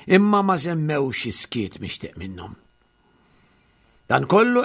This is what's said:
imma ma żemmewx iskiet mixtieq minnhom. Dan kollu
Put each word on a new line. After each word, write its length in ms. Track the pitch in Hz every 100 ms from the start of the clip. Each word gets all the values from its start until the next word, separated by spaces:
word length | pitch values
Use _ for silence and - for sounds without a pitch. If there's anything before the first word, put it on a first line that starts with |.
| -
imma 300 | 190 208 202
ma 160 | 196 175
żemmewx 640 | 165 165 151 143 135 107 117
iskiet 500 | - - 123 95 -
mixtieq 380 | 95 - - -
minnhom. 320 | 95 90 92 - _ _ _ _ _ _ _ _ _ _ _ _ _ _ -
Dan 200 | 123 135
kollu 340 | 185 240 247